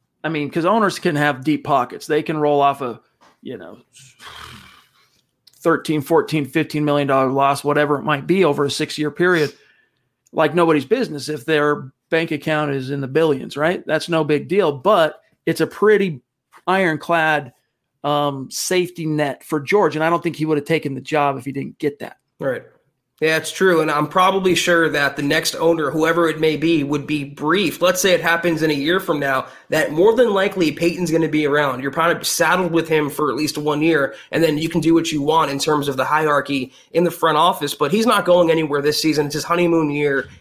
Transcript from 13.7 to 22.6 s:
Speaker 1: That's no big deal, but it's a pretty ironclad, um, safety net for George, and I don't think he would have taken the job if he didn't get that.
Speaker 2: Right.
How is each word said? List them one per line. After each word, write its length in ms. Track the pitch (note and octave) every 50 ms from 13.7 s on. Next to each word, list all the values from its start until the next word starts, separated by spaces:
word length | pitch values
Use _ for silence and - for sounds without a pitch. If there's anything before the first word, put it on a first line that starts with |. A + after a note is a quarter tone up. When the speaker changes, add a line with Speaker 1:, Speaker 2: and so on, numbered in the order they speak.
| F#3 F#3+ -
Speaker 1:
That's 240 | - D3+ D#3+ - -
no 140 | E3+ D#3+ D#3
big 240 | D3 D#3 C#3+ -
deal, 240 | B2+ F3 G3+ F#3+ D#3
but 500 | C#3+ C3+ - F#3+ G#3+ F#3 D#3+ D3+ - - _ _ _ _ -
it's 160 | - E3 -
a 60 | D#3+
pretty 540 | D3+ - - - G#3 G#3+ G3+ G3 F#3+ D#3 B2 - _ _ _ _ _ _ - _ -
ironclad, 840 | F#3 F#3+ F#3+ E3+ D#3+ D3+ - - E3+ E3 D#3+ D#3 D#3 D3 C#3+ B2+ - _ _ _ _ _ _ _ _ _ -
um, 440 | C#3+ D3 D3 D3 C#3+ C#3 C3+ C3 C3
safety 580 | - - - - F#3 F3+ F3+ F3 F3+ - E3
net 360 | D#3 D3+ D3+ D3 C#3+ B2+ - -
for 160 | - - D3+
George, 380 | C#3+ B2+ F#3+ G#3 G3+ D#3 B2
and 80 | D3+ D#3
I 60 | D#3+
don't 120 | E3+ E3 -
think 140 | F3 D3+
he 100 | - D#3
would 120 | D#3 D#3 D3
have 80 | C#3+
taken 280 | - E3 D#3 - D3 C3+
the 60 | C3
job 360 | C3+ - D#3 D3+ C#3+ C#3+ C#3
if 80 | C3+ A#2
he 60 | C#3+
didn't 280 | C3 C#3 C3+ C3+ - -
get 200 | - D3 C#3+ -
that. 200 | - - - _ _ _ _ -
Speaker 2:
Right. 240 | D#3+ C#3 B2 G2